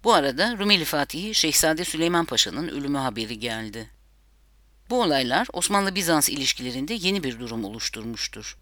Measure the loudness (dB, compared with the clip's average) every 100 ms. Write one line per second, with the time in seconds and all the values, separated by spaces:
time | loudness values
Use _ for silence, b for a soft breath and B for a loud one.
0 | 6 6 4 0 0 0 2 4 2 -2
1 | -2 -4 -2 0 2 4 2 2 -2 0
2 | 2 2 0 0 0 -2 -6 -6 -2 -2
3 | -2 -4 -6 -6 -6 -4 -6 -10 -14 _
4 | _ _ _ _ _ _ _ _ -2 2
5 | 4 2 4 2 2 -2 2 2 2 0
6 | 2 4 4 0 -2 -2 -4 -4 -4 0
7 | 0 0 -2 -6 -6 -6 -6 -6 -8 -6
8 | -10 -8 -8 -10 -14 -16